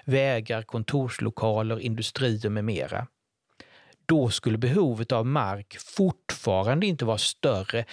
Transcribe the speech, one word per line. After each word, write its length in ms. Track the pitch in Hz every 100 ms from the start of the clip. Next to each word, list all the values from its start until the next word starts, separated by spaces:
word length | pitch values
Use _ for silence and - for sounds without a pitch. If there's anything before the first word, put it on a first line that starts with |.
| -
vägar, 560 | 135 135 120 110 113
kontorslokaler, 1200 | 110 117 110 147 127 - 107 - 110 107 110 113
industrier 680 | 123 110 107 - 131 107 107
med 160 | 104 107
mera. 420 | 104 - - 131 _ _ _ _ - - - - _ -
Då 240 | 160 127
skulle 280 | - 120 110
behovet 540 | 120 170 165 110 117
av 140 | 120 117
mark 520 | 147 104 98 101 -
fortfarande 1080 | - - 190 - - - - 95 98 139 208
inte 200 | 160 113
vara 120 | 107
större 680 | - - 147 107 98 113 113